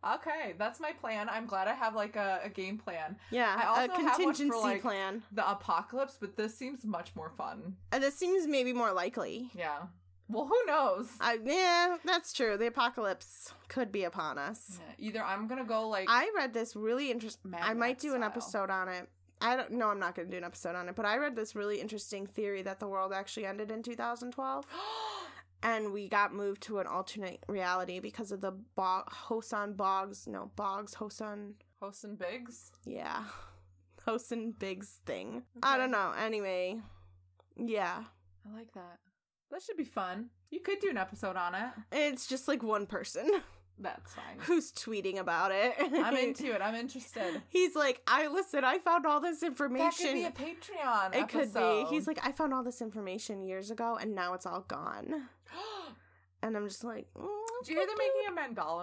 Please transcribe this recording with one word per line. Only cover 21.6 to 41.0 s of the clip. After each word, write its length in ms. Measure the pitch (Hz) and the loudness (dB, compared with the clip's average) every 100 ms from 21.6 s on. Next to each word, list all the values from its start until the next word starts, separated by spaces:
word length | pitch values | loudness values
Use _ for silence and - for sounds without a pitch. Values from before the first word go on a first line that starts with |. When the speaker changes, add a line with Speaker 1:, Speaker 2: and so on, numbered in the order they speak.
| 208 208 | -2 -2
Speaker 2:
interesting 460 | 214 208 - 202 196 | -4 -6 -6 -6 -6
theory 360 | - 208 196 | -4 -2 -2
that 160 | 190 190 | -4 -6
the 80 | 208 | -4
world 240 | 196 190 | 0 0
actually 340 | 190 196 - 196 | -2 -4 -6 -4
ended 240 | 202 214 | -4 -4
in 120 | 220 | -4
two 120 | 233 233 | -6 -4
thousand 340 | 233 240 247 | -2 -2 -6
twelve. 320 | 247 262 269 277 | -4 -4 -4 -6
Speaker 1:
<gasps> 60 | 330 403 440 440 403 339 - - _ | -8 -6 -6 -6 -6 -10 -14 -20 _
Speaker 2:
And 320 | - 226 214 | 0 2 0
we 160 | 202 196 | -4 0
got 240 | 208 202 | 4 4
moved 300 | 196 202 202 | 2 -2 -4
to 140 | - 208 | -4 -4
an 80 | 185 | -2
alternate 560 | 170 185 208 190 - - | -2 -4 -6 -8 -8 -6
reality 500 | 202 180 185 180 185 | -2 0 0 0 -4
because 320 | 208 - 214 | -8 -8 -6
of 100 | 202 | -4
the 120 | 196 | -4
Bo-, 500 | 190 220 - 190 185 - | -6 -8 -2 2 2 0
Hosan 680 | - - 226 220 214 208 202 | -10 -4 -4 -2 -2 -2 0
Boggs, 520 | 190 190 196 196 - | 2 4 0 -6 -8
no, 240 | 202 - | -6 -8
Boggs, 400 | - 202 196 208 | -4 -2 -2 -6
Hosan. 600 | - 214 - 214 208 208 208 _ _ | -8 -8 -6 -8 -8 -10 -14 _ _
Speaker 1:
Hosan 340 | 202 196 214 208 | -12 -10 -12 -6
Biggs? 540 | 180 226 240 240 - - - | -6 -6 -10 -16 -18 -18 -10
Speaker 2:
Yeah. 380 | - 78 - 214 - - - | -8 -4 -6 -6 -12 -16 -20
<laughs> 440 | - _ _ - - | -20 _ _ -8 -2
Hosan 500 | 226 233 233 226 220 | -2 -2 -4 -4 -4
Biggs 440 | 196 185 202 - | -6 -6 -8 -12
thing. 380 | - 107 95 226 247 247 | -6 -6 -4 -10 -12 0
I 120 | 262 | 4
Speaker 1:
Okay. 80 | 269 | 4
Speaker 2:
don't 80 | 254 | 4
know. 220 | 226 185 95 | 2 2 0
Anyway. 600 | 220 220 196 185 185 214 220 - - - _ _ _ - | 0 0 -2 0 0 -2 -10 -18 -20 -20 _ _ _ -8
Yeah. 480 | 233 214 180 180 220 _ _ - 208 | 0 2 0 -2 -8 _ _ -20 -16
Speaker 1:
I 80 | 214 | -16
like 160 | 226 | -14
that. 240 | 208 180 175 _ _ _ _ _ | -16 -16 -18 _ _ _ _ _
That 100 | 320 | -12
should 140 | 370 370 | -8 -6
be 60 | |
fun. 420 | 254 - 185 185 240 _ _ | -4 -4 -4 -4 -8 _ _
You 100 | 320 | -8
could 180 | 370 403 | -4 0
do 120 | 403 | 0
an 60 | |
episode 380 | 247 | 0